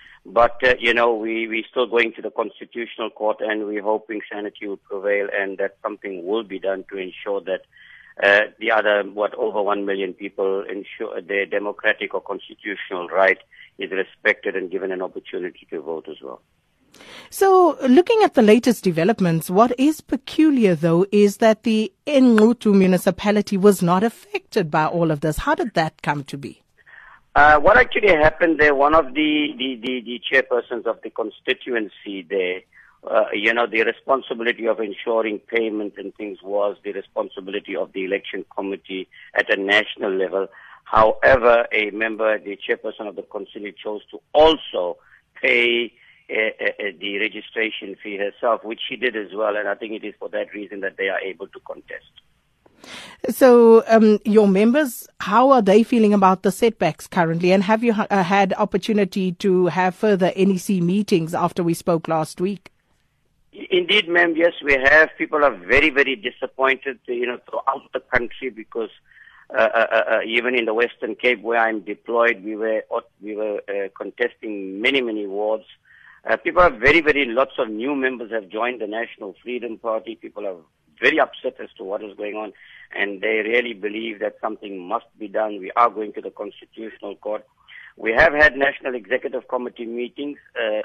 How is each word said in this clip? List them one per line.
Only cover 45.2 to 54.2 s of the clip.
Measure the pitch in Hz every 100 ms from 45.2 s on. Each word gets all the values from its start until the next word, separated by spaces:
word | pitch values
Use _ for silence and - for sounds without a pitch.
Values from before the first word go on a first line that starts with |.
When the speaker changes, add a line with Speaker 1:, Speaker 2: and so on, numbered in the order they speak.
| _ -
Speaker 1:
pay, | 135 123 120 120 117 _ _ _ -
uh, |
uh, | 113 110 -
uh, | 101 - 104 82
the | 101 101
registration | 107 101 - 117 110 - 101 92
fee | 107 98
herself, | 101 - 123 110
which | 107 113 -
she | 123
did | 123
as | 110 95
well, | 98 107 104
and | 101
I | 101
think | 113
it | 107
is | 107 -
for | 104
that | 104 107
reason | 104 101 101
that | 95 -
they | 98
are | 92
able | 95 - 98
to | -
contest. | - - _ - _ _ _ _ _ _ _ _ - - - - -
Speaker 2:
So, | - 262 240 233 226 -
um, | 226 214 208